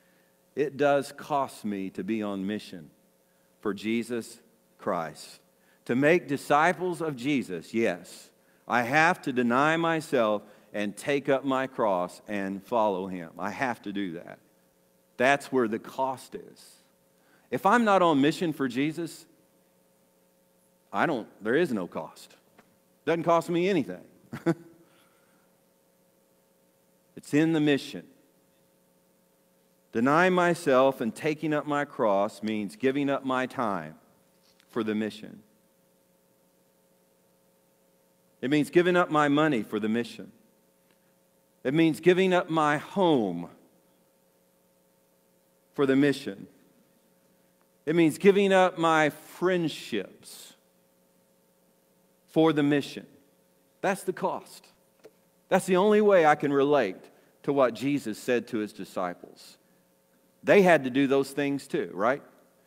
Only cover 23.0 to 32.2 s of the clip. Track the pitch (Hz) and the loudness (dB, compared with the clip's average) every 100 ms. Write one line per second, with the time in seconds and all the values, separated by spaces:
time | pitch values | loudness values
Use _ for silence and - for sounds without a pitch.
23 | - 165 160 170 160 170 180 185 95 90 | -4 -2 2 2 2 -2 0 0 -2 -8
24 | - _ - - 165 - - _ _ _ | -16 _ -18 -6 -2 -2 -6 _ _ _
25 | _ _ _ _ _ _ _ _ _ _ | _ _ _ _ _ _ _ _ _ _
26 | _ _ _ _ _ _ _ _ _ _ | _ _ _ _ _ _ _ _ _ _
27 | _ - - 143 160 160 151 135 - 87 | _ -20 -2 0 2 2 2 0 -2 -14
28 | - _ _ _ _ _ _ _ _ _ | -16 _ _ _ _ _ _ _ _ _
29 | _ _ _ _ _ _ _ _ _ 113 | _ _ _ _ _ _ _ _ _ 0
30 | 127 156 185 180 175 165 147 127 135 135 | 2 4 4 4 2 0 2 4 4 2
31 | 117 - 156 151 160 147 147 143 143 - | -6 -4 -6 -4 -4 -4 -2 -4 -4 -2
32 | 113 98 | 0 2